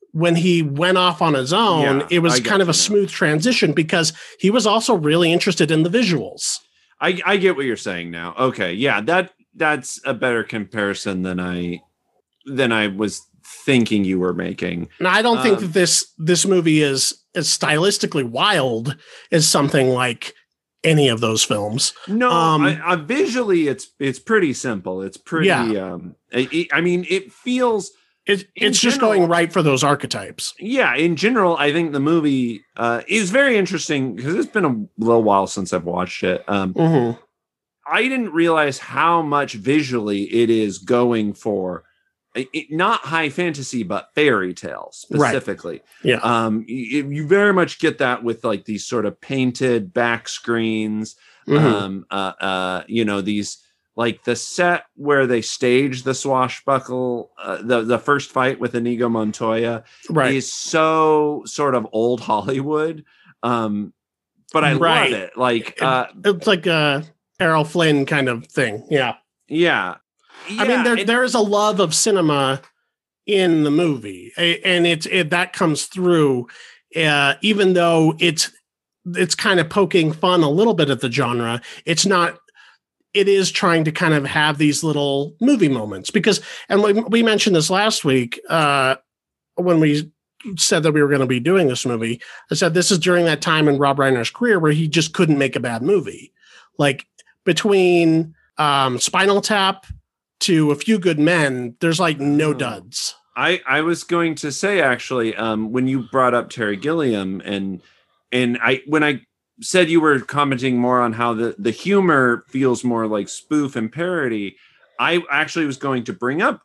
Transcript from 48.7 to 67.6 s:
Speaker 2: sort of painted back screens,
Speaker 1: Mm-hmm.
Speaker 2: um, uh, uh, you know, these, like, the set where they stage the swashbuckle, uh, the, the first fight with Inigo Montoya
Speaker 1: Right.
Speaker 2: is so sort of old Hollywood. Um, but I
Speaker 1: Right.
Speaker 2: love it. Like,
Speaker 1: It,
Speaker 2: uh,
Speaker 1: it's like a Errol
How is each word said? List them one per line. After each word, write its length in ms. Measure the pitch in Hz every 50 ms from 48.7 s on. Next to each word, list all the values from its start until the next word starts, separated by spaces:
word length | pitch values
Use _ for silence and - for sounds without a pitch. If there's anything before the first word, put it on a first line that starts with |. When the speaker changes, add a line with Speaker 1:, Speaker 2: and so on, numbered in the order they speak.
| 107 95 -
Speaker 2:
sort 180 | - 123 113 104
of 140 | 101 - -
painted 720 | - - 135 135 127 127 123 - 135 127 120 113 98 90 -
back 360 | 123 120 117 117 113 - -
screens, 840 | - - - 117 117 113 113 110 110 110 107 107 107 107 110 - - _ _ _ _ _ _
Speaker 1:
Mm-hmm. 200 | - 143 147 151
Speaker 2:
um, 400 | 127 107 101 98 95 95 95 - -
uh, 220 | 98 98 95 95 - -
uh, 440 | - 95 95 92 92 92 92 87 -
you 160 | - 113 117 113
know, 160 | 104 101 101
these, 360 | 92 104 104 104 101 - - - _ _ _ _ _ _ _
like, 260 | 113 117 120 101 - _
the 120 | 123 120
set 480 | - - - - 180 175 175 175 - - _ _
where 320 | - 143 143 143 139 131
they 140 | 120 123 113
stage 600 | 107 - - - 131 123 123 131 143 135 131 127 -
the 100 | 135 131
swashbuckle, 1160 | - - 139 131 127 127 120 - - - 139 135 127 127 - 127 127 127 123 120 117 - - _
uh, 200 | - - - 95 -
the, 200 | 104 117 123 117
the 180 | 113 117 120 113
first 320 | - 147 143 135 - -
fight 280 | - 135 127 131 127 -
with 120 | 123 120 -
Inigo 340 | 120 117 120 120 113 123 117
Montoya 760 | 113 110 107 107 107 - 120 113 110 113 117 117 117 113 - _ - _ - -
Speaker 1:
Right. 240 | 170 151 131 127 139
Speaker 2:
is 160 | 131 127 -
so 920 | - - - - 165 160 160 160 160 160 156 156 156 151 151 147 147 - -
sort 300 | 120 - - 147 143 127
of 100 | 120 107 -
old 300 | - 110 113 120 127 113
Hollywood. 840 | 113 - 107 104 98 139 135 131 135 147 151 151 156 165 160 156 - _ _ _ _ - _ _ -
Um, 500 | 120 123 117 113 107 104 104 104 - - _ _ _ _ _ _ _ _ _ _ _ -
but 100 | 156 151
I 100 | 143 -
Speaker 1:
Right. 380 | - 170 165 160 147 - 131
Speaker 2:
love 80 | 117 98
it. 160 | 92 87 -
Like, 340 | 117 127 123 120 113 107 - -
Speaker 1:
It, 40 | - 127
Speaker 2:
uh, 240 | 131 131 127 123 - - 196 -
Speaker 1:
it's 240 | 208 196 170 -
like 180 | 220 196 170 156
a 380 | 185 165 156 151 147 139 147 156 - _ _ _ _ _ -
Errol 260 | 185 160 160 156